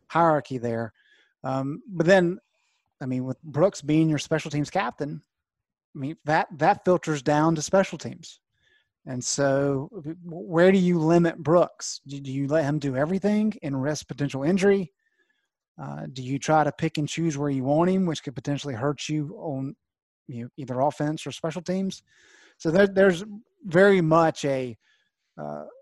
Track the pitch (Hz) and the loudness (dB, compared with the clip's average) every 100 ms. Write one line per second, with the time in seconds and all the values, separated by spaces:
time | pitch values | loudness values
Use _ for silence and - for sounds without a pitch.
0 | _ 165 165 151 - 131 117 117 117 - | _ 2 4 2 -2 -6 -4 -4 -6 -12
1 | _ _ _ _ 135 135 139 170 254 175 | _ _ _ _ -8 -6 -6 -8 -8 -2
2 | 160 190 175 196 _ _ _ _ _ _ | 4 6 4 -2 _ _ _ _ _ _
3 | 131 127 131 127 156 139 190 - 143 156 | -6 -4 -6 -8 -8 0 0 0 0 2
4 | 160 147 - 160 160 147 143 185 233 - | 2 0 -2 -4 -2 -4 -4 -4 -4 -6
5 | 147 160 - _ _ _ _ _ _ - | -10 -10 -16 _ _ _ _ _ _ -10
6 | 135 160 147 160 208 156 160 202 185 175 | -10 -8 -2 0 0 0 2 2 2 0
7 | - 147 139 147 160 160 - 190 190 165 | 0 -4 0 2 4 2 2 2 2 -4
8 | 117 92 - - _ _ _ _ _ _ | -12 -14 -18 -20 _ _ _ _ _ _
9 | - 123 - - 139 135 139 135 147 208 | -10 -8 -4 0 2 2 0 -2 -6 -12
10 | 147 175 170 160 208 165 185 196 180 175 | -14 -14 -14 -14 -2 4 6 6 4 2
11 | 156 170 165 - 143 175 156 - - - | 4 4 4 0 2 4 4 -2 -14 -14
12 | 139 139 139 135 139 160 139 151 143 127 | -12 -12 -8 -6 0 0 0 -2 -2 -2
13 | 151 190 202 214 214 - 147 135 139 151 | -2 -2 0 0 0 -4 -6 -4 -4 -4
14 | - 135 139 131 143 190 202 196 175 _ | -8 -6 -6 -2 0 2 4 2 0 _
15 | _ _ _ _ _ _ _ - 143 147 | _ _ _ _ _ _ _ -16 -14 -12
16 | 156 131 127 139 - 156 147 - 160 - | -12 -12 -8 -6 0 2 2 -2 -4 -4
17 | 147 - 165 143 147 135 127 151 180 190 | -6 -4 -4 -2 -4 -2 0 2 2 2
18 | 180 147 - 120 143 143 143 113 143 147 | -2 -4 -8 -10 -6 -6 -6 -4 -4 -4
19 | - 151 147 214 165 135 135 - _ _ | -6 -6 -6 -10 -8 -8 -8 -12 _ _
20 | _ _ - 120 120 - 131 127 143 - | _ _ -16 -12 -12 -12 -8 -2 -2 0
21 | 151 156 143 - 165 160 165 185 190 - | -4 -4 -10 -8 -8 -8 -6 -4 -4 -8
22 | _ _ _ _ _ _ 165 175 196 190 | _ _ _ _ _ _ 0 4 4 6
23 | 196 170 214 208 - _ 233 165 202 190 | 4 4 -4 -16 -20 _ 0 6 6 6
24 | 160 165 160 - 143 135 127 113 _ _ | 6 4 4 0 -2 -2 -4 -10 _ _
25 | _ _ _ - 147 73 - 508 | _ _ _ -14 -12 -12 -14 -20